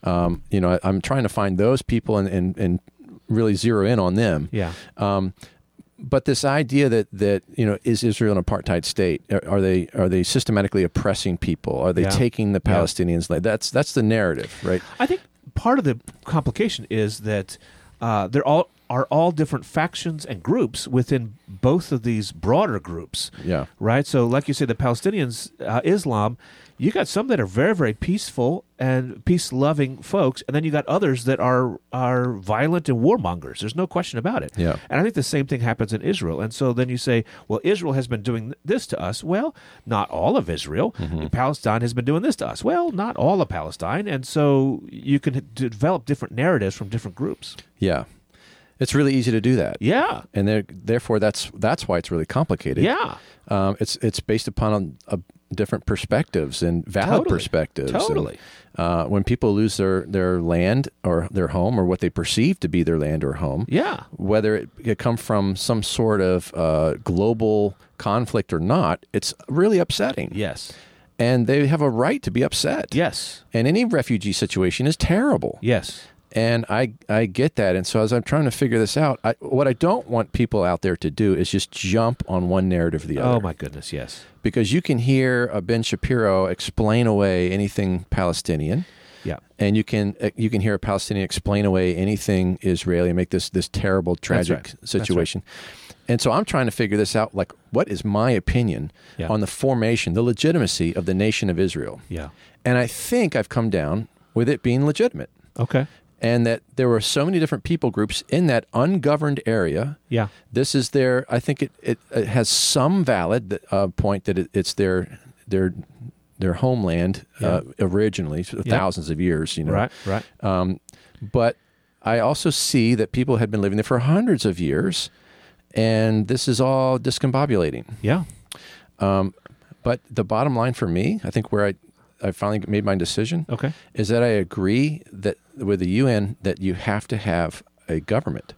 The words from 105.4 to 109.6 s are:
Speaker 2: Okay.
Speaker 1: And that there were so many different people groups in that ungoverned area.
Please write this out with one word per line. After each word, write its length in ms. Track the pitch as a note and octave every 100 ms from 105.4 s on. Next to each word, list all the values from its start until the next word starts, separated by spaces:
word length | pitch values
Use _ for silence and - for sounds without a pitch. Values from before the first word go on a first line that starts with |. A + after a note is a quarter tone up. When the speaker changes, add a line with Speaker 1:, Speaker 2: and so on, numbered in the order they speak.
| _ -
Speaker 2:
Okay. 300 | A#2+ - D3 - _ _
Speaker 1:
And 240 | A#2 A#2+ A#2
that 180 | A2+ _ -
there 140 | B2+
were 100 | A#2
so 240 | G#2 -
many 160 | D3+ F#3
different 240 | D#3 C#3+
people 280 | - E3+ B2+
groups 340 | G2+ G#2+ - -
in 200 | D3+ F3
that 180 | A#2+ -
ungoverned 640 | A#2 C#3+ F#3+ D3 D3 D3+ C#3 -
area. 520 | A2+